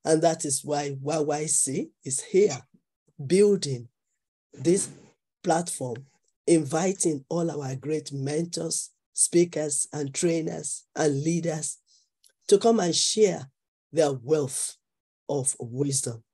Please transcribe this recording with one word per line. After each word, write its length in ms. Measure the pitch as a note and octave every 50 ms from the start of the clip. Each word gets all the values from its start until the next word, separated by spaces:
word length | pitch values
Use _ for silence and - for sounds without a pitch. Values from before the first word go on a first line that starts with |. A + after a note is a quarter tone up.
| _
And 180 | D3+ D#3+ D#3+
that 220 | D#3 E3 E3 E3 -
is 200 | D3 C3+ - -
why 320 | C#3 D3 C#3+ C#3+ C#3+ C#3 C3+
Y 180 | C3+ C#3+ D#3 D#3+
Y 280 | D3 D3 D3 D3+ D#3
C 440 | D#3+ - - - C#3 C3 F3 D4+ - _ _ _
is 160 | C#3 B2+ -
here 460 | - - - F#3 G#3 G3+ C3+ B2 - _ _ _ _ _ _ _ _ _ _ - C#3+
building 640 | C3 E3+ G3 G#3 G#3 G3+ F3 F3 C#3+ C3 A#2+ A#2 - _ _ _ _ _ _ _ _ _ _ _ _
this 380 | - - C3 E3 F3+ G3 - - - - - _ _ _ _ _ _ _
platform, 640 | - F#3 D#3+ E3+ F3+ - - - C3+ B2 A#2 B2+ C3+ _ _ _ _ _ _ _ _
inviting 800 | - E3+ D#3+ D3+ C3 D#3+ D#3+ F#3 F#3 G3 - - F3 D3+ C3+ - _
all 220 | E3 F3 E3+ E3
our 240 | D3 D3 C#3 C3+ C3+
great 380 | C3 - D3 D#3 D3+ D3 -
mentors, 800 | C#3+ C#3 C3 C#3 D3 D#3+ E3+ F3 E3+ - E3 E3 D#3+ - - - _ _ _ _ _
speakers, 760 | - - - - E3+ F3 F3 - D3+ D#3 D3+ C#3+ - - - -
and 180 | D3+ D3 C#3
trainers 720 | C3+ - F3+ E3+ E3 E3 D#3+ E3 E3 D#3+ D3+ - - - _ _ _
and 280 | - D#3 D3+ C#3 C3+ D3
leaders 540 | E3 E3+ E3+ D#3+ E3 D#3 D#3 D3+ - - _ _ _ _ _ _ _ _ _ _ _ _ _ _
to 120 | - G#3 G3
come 200 | - A#3 A#3 G#3+
and 140 | F3+ E3+ D#3
share 560 | - - - - A3 G#3+ F#3+ E3 D#3 C3+ - _ _ _ _ _ _ _ _
their 220 | C#3+ D#3 D#3 C#3+
wealth 640 | C#3 B2+ A2+ B2+ D#3 D#3 C#3 - - - - - - _ _ _ _ _ _ _ _ _ _
of 300 | - C#3 C#3+ C3 - - -
wisdom. 640 | - A2+ A#2+ B2+ C#3+ C#3+ C3+ C3+ - B2+ A#2+ A#2 _ _